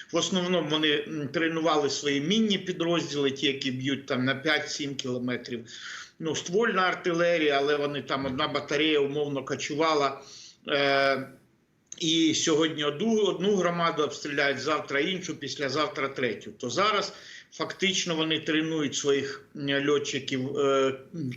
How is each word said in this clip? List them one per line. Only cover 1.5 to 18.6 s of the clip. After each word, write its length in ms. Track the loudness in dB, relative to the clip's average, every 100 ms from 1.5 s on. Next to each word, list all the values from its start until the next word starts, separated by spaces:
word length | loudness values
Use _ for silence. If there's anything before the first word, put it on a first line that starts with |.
| 0 2 2 2
свої 300 | 0 -2 0
мінні 380 | 2 2 2 0
підрозділи, 720 | -2 -2 0 0 0 0 0
ті, 160 | 0 -2
які 240 | 0 -4
б'ють 360 | -4 -4 -4 -2
там 180 | -2
на 100 | 0
п'ять-сім 600 | 0 0 0 -2 -6 -6
кілометрів. 720 | -6 -6 -4 -4 -4 -6 -10 -10 -16 -14 -14 -16 -8
Ну, 160 | -4
ствольна 480 | -4 0 0 2 2
артилерія, 760 | 0 0 0 2 4 4 4 4
але 180 | 2 2
вони 260 | 0 -4
там, 240 | -4 -4 -2
одна 220 | -2 -2
батарея 520 | -2 -2 2 4 4
умовно 440 | 2 0 -2 -2
кочувала. 760 | -4 -6 -4 0 2 4 2 -2 -16 -20 -20 -14 -2
Е, 600 | 0 4 4 4 2 -2 -14 _ _ _ _ -20 -4
і 340 | 0 4 4
сьогодні 500 | 4 2 4 2 0
одну, 320 | -2 0 2 4
одну 400 | 2 2 2 2
громаду 460 | 2 2 0 0
обстріляють, 560 | -2 -2 -4 0 2 0
завтра 420 | 0 -2 0 0
іншу, 360 | 0 -2 -6 -8
післязавтра 720 | -8 -4 -4 0 -2 -2 -4
третю. 420 | -2 -2 -2 -10 -10
То 120 | -4
зараз 420 | 0 2 2 -2 -8 -18 -20 -16
фактично 600 | -8 -6 0 0 0 -2
вони 240 | 0 0 0
тренують 540 | 0 0